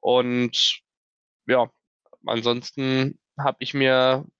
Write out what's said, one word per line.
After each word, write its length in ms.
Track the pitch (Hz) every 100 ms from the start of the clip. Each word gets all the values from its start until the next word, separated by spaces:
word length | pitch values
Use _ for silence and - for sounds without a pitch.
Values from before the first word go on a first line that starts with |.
Und 800 | 95 127 123 123 123 - - - _ _ _ _ _ _ -
ja, 240 | 127 117 _ _ _ _ _ -
ansonsten 920 | 117 117 120 120 - 135 131 135 - _ -
hab 200 | 143 -
ich 140 | -
mir 520 | 139 135 131 127 131 143 _